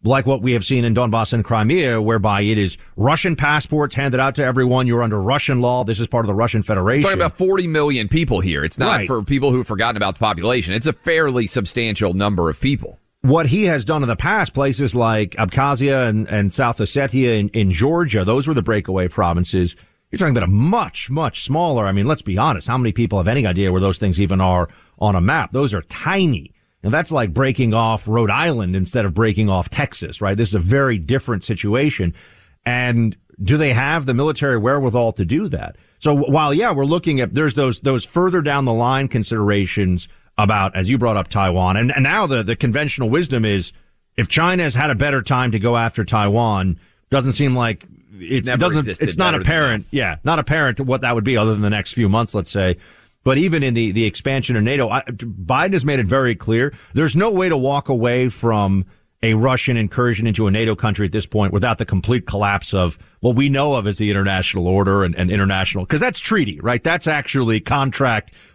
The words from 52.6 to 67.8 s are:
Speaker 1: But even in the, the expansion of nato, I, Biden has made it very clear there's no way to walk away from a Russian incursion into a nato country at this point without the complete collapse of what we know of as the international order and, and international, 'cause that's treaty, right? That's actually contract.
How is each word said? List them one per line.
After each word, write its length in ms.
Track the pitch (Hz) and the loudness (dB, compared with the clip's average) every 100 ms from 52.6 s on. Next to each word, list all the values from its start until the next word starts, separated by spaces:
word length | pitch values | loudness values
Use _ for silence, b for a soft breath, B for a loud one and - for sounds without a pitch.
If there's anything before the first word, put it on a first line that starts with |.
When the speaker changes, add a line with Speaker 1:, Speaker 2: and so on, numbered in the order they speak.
| 92 85 B B B B | 0 -2 B B B B
Speaker 1:
But 140 | 131 135 | 0 2
even 260 | 185 160 | 2 0
in 120 | 135 | 0
the, 180 | 117 113 | 0 0
the 120 | 104 | 0
expansion 520 | 107 - 139 135 127 113 | -2 -2 -4 -2 0 0
of 60 | |
nato, 260 | 110 143 117 | 2 0 0
I, 140 | 131 | -2
Biden 720 | - 107 120 92 85 131 185 | -6 -12 -12 -8 -2 0 2
has 100 | 185 | 0
made 140 | 139 135 | 0 0
it 80 | 95 | 2
very 280 | 135 123 | 2 0
clear 380 | 101 - 113 139 B B | -2 0 0 0 B B
there's 200 | 110 156 | -2 0
no 160 | 139 226 | 2 2
way 200 | 185 185 | 2 0
to 60 | 147 | 0
walk 340 | 143 143 - | 0 -2 -2
away 400 | 123 120 123 127 | 0 0 2 0
from 560 | - 117 107 98 98 95 b b b | 0 0 2 2 0 -2 b b b
a 120 | 113 | 0
Russian 420 | 110 131 127 - 117 | 2 2 0 0 0
incursion 500 | 104 - 123 104 113 | -2 0 0 0 0
into 200 | 104 104 | 0 2
a 40 | |
nato 240 | 107 113 | 2 0
country 300 | 101 110 101 | 0 -2 0
at 80 | 98 | -2
this 140 | 104 - | -2 -2
point 260 | 107 98 | 0 0
without 240 | 104 120 110 | 2 0 -2
the 80 | |
complete 420 | 113 92 113 127 - | -2 -2 0 -2 -2
collapse 460 | 101 101 101 - | -2 0 -2 -2
of 240 | 98 87 - b b | -2 -2 -4 b b
what 160 | 123 120 | 0 2
we 140 | 139 | 2
know 240 | 135 147 | 2 0
of 120 | 131 101 | 0 -2
as 120 | 101 | -2
the 120 | 104 | 0
international 560 | 98 98 95 90 95 87 | 0 0 0 -2 -2 0
order 380 | 95 98 98 | 2 2 2
and, 100 | 90 85 | 0 0
and 140 | 90 | 0
international, 540 | 101 98 95 92 98 | 0 0 0 -2 -4
'cause 160 | 90 151 | -2 -2
that's 180 | 247 - | -2 -4
treaty, 400 | - 214 110 76 | -2 0 0 -4
right? 220 | 117 120 | -2 -2
That's 240 | 165 175 160 | 0 -2 -2
actually 540 | 151 - 139 113 110 | -4 -2 -2 0 0
contract. 720 | - 143 | 0 -2